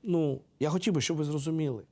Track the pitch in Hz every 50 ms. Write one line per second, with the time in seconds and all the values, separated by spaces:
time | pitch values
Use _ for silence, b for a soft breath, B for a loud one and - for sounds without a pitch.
0 | - 220 175 170 160 147 135 - - _ _ _ 135 151 151 185 175 226 185 147
1 | 123 - 170 151 151 147 151 151 139 160 160 160 156 143 127 107 - _